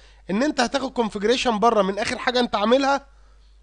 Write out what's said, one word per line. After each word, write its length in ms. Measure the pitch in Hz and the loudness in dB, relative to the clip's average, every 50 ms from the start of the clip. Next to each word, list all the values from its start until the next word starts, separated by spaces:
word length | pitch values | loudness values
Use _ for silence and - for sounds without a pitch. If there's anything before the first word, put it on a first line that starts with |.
| - - - - - - | -20 -20 -20 -16 -8 -4
ان 120 | 180 208 | -2 0
انت 180 | 269 311 302 - | 0 0 0 0
هتاخد 320 | 247 233 - 277 247 254 | 0 0 -2 -4 -4 -4
كونفيجريشن 640 | - 254 233 202 - 214 190 214 247 247 - 254 226 208 | -4 -4 -4 -4 -4 -2 0 0 0 2 0 0 0 2
بره 240 | 220 233 226 214 | 2 4 4 4
من 160 | 190 185 196 190 | 2 0 -2 -4
اخر 200 | 233 - 247 - | -4 -4 -4 -2
حاجه 220 | - - 240 247 | -2 -2 0 0
انت 140 | 240 240 - | 0 0 -2
عاملها 520 | 208 202 220 247 269 277 269 277 269 - - - _ - - - - - - - _ | -2 2 2 2 2 2 2 0 -2 -4 -10 -20 _ -20 -20 -20 -20 -20 -20 -20 _